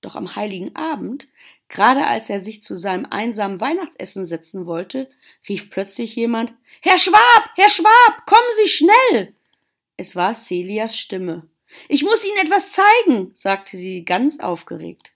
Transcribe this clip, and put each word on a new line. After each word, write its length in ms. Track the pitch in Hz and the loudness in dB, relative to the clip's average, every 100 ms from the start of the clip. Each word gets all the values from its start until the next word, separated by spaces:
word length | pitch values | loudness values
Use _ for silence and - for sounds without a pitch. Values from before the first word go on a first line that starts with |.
Doch 140 | 196 | -14
am 220 | - 185 - | -14 -12 -10
heiligen 400 | 208 190 185 - | -10 -10 -12 -10
Abend, 500 | 320 294 185 277 _ _ _ _ _ | -10 -8 -10 -12 _ _ _ _ _
gerade 380 | - 214 262 123 | 0 2 2 -2
als 240 | 117 - | -4 -4
er 80 | 202 | -8
sich 240 | 98 110 | -8 -14
zu 140 | - 185 | -12 -10
seinem 300 | 98 185 - | -6 -6 -6
einsamen 540 | - 226 214 196 190 | -6 -6 -6 -6 -4
Weihnachtsessen 640 | 247 339 359 _ 196 196 | -4 -4 -6 _ -12 -10
setzen 420 | 180 165 - 190 175 | -8 -10 -10 -12 -8
wollte, 440 | 170 170 262 262 _ _ _ - | -8 -8 -10 -12 _ _ _ -10
rief 220 | 202 - | -10 -8
plötzlich 440 | - 202 - 233 | -10 -8 -8 -10
jemand: 400 | 233 233 226 233 _ _ _ | -4 -4 -4 -6 _ _ _
Herr 180 | - 370 | 0 2
Schwab, 520 | - 403 466 466 427 - | 4 6 8 6 4 4
Herr 120 | 403 | 4
Schwab, 580 | 403 349 466 480 415 - | 6 6 8 8 4 2
kommen 240 | 453 494 427 | 2 4 0
Sie 60 | 415 | 2
schnell! 680 | - 330 453 508 269 185 _ _ _ _ _ _ - | 4 6 6 6 2 -2 _ _ _ _ _ _ -12
Es 180 | 185 | -10
war 200 | 180 180 | -2 -2
Celias 640 | 226 - 180 180 208 220 - | -2 -4 -6 -6 -6 -6 -8
Stimme. 520 | - 190 180 165 - _ _ - - | -10 -8 -8 -10 -14 _ _ -20 -4
Ich 160 | 285 | -2
muss 200 | 339 440 | 0 0
Ihnen 120 | 392 403 | 0 -2
etwas 360 | 320 381 - | 0 0 2
zeigen, 580 | - 403 466 453 240 185 | 4 4 4 4 0 -2
sagte 420 | - 196 196 - 185 | -8 -4 -4 -6 -14
sie 280 | 185 185 | -10 -10
ganz 340 | 170 180 269 302 | -4 0 0 -2
aufgeregt. 720 | 196 170 - 170 170 - - | -6 -8 -10 -14 -14 -18 -20